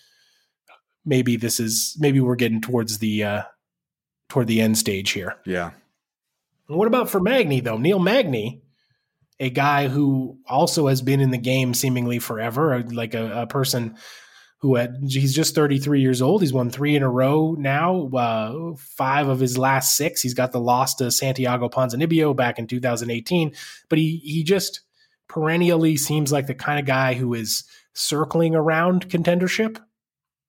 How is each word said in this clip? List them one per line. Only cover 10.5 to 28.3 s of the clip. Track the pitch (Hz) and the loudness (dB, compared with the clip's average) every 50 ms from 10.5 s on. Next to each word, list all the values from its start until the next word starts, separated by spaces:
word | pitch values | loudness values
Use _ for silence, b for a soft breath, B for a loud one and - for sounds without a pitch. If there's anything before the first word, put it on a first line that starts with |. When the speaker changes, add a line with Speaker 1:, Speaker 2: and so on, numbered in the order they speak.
| 127 139 175 170 - 170 147 135 | 0 2 2 2 2 2 2 2
Speaker 1:
has | 135 127 | 2 2
been | 123 131 139 139 | 2 2 2 4
in | 139 131 | 4 2
the | 127 120 | 2 0
game | 110 127 131 131 131 123 120 | 0 0 0 0 0 0 0
seemingly | - - 131 123 123 120 120 120 120 | 0 0 0 0 0 0 -2 -2 -4
forever, | - - 117 110 123 120 113 139 160 156 127 | -4 -6 -6 -4 -4 -4 -2 0 2 2 2
uh, | 123 113 117 | 0 -2 -4
like | 117 120 117 113 - | -6 -6 -6 -4 -4
a, | 113 113 110 104 120 | -4 -4 -4 -4 -6
a | 120 | -6
person | 117 - 139 131 135 - 123 117 113 - B B B B B B B B B B B B B | -4 -2 -2 0 0 0 -2 -4 -6 -8 B B B B B B B B B B B B B
who | - 135 127 | 0 2 2
had, | 120 120 120 127 131 139 135 | 2 2 -2 -4 -6 -6 -4
he's | 131 135 139 135 131 | -2 0 0 0 2
just | 160 156 - - | 0 0 0 2
thirty-three | 160 151 139 139 139 135 147 147 139 | 2 2 2 2 0 0 2 2 2
years | 131 131 127 123 | 4 2 2 2
old. | 127 143 190 214 | 2 2 2 2
He's | 185 135 | 2 2
won | 123 127 123 120 | 0 0 -2 -2
three | 123 131 143 147 147 | -4 -2 0 0 2
in | 143 | 2
a | 135 131 | 2 2
row | 120 127 131 135 147 156 160 160 165 151 | 2 2 2 4 4 2 2 0 -2 -2
now, | 139 135 139 143 135 180 185 185 151 131 | -2 -2 0 0 0 0 0 0 -2 -2
uh, | 131 127 120 117 113 110 107 113 127 160 165 170 156 | -2 0 0 0 0 -2 -4 -4 -6 -8 -10 -10 -12
five | 135 - - - - 135 131 135 147 143 139 | -14 -16 -10 -6 -4 -2 0 0 0 2 2
of | 131 127 | 2 2
his | 131 123 123 | 0 0 0
last | 127 131 135 135 135 135 - - | 0 2 2 2 2 0 0 0
six. | - 147 170 - - | 0 0 -2 -2 -2
He's | - 127 123 | -4 -2 -2
got | 127 127 127 | -2 -2 -2
the | - 123 | -2 -2
loss | 120 123 123 123 135 131 - | 0 2 2 2 2 0 -2
to | - 127 120 | -2 0 0
Santiago | - - 143 135 131 131 127 123 123 123 120 117 | 0 0 0 -2 0 0 0 0 0 0 -2 -2
Ponzinibbio | - 131 131 123 120 127 165 165 165 160 156 151 135 | 0 0 0 0 0 0 0 2 2 4 4 2 2
back | 131 123 120 117 - | 2 0 0 -2 -4
in | 113 | -6
two | 110 127 123 | -6 -4 -2
thousand | 123 123 120 113 117 117 | -2 -2 -2 -2 -4 -4
eighteen, | 117 117 113 - 180 175 160 143 - B B B B B B B | -6 -6 -4 -2 0 0 0 0 -4 B B B B B B B
but | 165 156 | 0 2
he, | 160 156 165 160 | 2 0 -2 -4
he | - 156 151 165 156 | -6 -4 -4 -2 0
just | 160 196 185 185 - - - _ _ _ _ _ _ _ _ _ - | 2 2 0 0 -2 -8 -12 _ _ _ _ _ _ _ _ _ -10
perennially | - 160 156 156 165 175 180 170 170 160 165 160 160 | -6 -2 0 0 2 2 4 4 4 4 4 4 2
seems | 139 - - 147 156 151 135 | 2 0 0 0 0 0 0
like | 151 139 135 | 0 0 -2
the | - 131 | -4 -6
kind | - - 151 147 143 | -6 -4 -4 -4 -2
of | 139 | 0
guy | 135 131 131 135 127 127 | 0 0 2 2 0 0
who | 123 127 120 | 0 -2 -2
is | 117 113 110 110 - - - b b b b b b | -2 -4 -4 -4 -6 -6 -8 b b b b b b
circling | - - - 151 147 156 147 | -8 -6 -2 -2 -2 -2 0